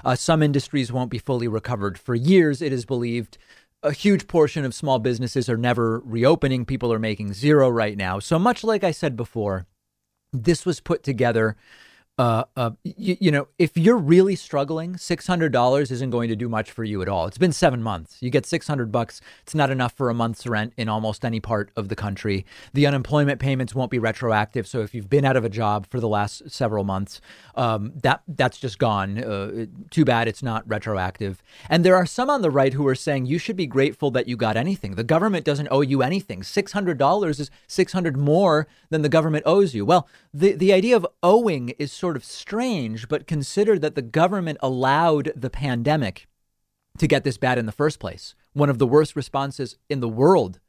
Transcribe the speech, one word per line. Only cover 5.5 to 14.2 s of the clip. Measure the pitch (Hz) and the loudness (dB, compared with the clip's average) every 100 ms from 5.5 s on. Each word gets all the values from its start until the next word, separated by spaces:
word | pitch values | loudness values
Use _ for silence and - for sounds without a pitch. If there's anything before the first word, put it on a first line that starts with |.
| 117 | 0
never | 120 120 113 113 | 0 2 0 -2
reopening. | 123 113 127 165 139 127 117 | -4 2 4 4 0 -2 -4
People | 135 120 | -4 -2
are | 110 | 0
making | 110 107 101 | -2 -4 -6
zero | 98 143 151 131 | 0 4 6 6
right | 117 107 104 | 2 0 -2
now. | 92 98 | -4 -4
So | - 165 | -2 0
much | 214 240 | 2 0
like | 220 208 | 0 0
I | 190 | 0
said | 151 156 117 | -2 -4 -4
before, | 117 117 101 95 90 _ _ _ _ _ _ | -8 -4 -2 -4 -6 _ _ _ _ _ _
this | 131 110 170 185 | -4 0 0 0
was | 156 | -4
put | - 170 | -4 -4
together | - 120 120 113 110 - _ - - _ _ - | -2 0 0 2 0 -2 _ -20 -20 _ _ -2
uh, | 123 113 - - | 0 0 -2 -4
uh, | 117 113 | -6 -6
y-, | 170 - 202 180 | -12 -6 -4 0
you | 185 | 2
know, | 143 - - | 2 -2 -2
if | 170 170 | 0 4
you're | 170 240 | 4 4
really | 147 175 | 6 6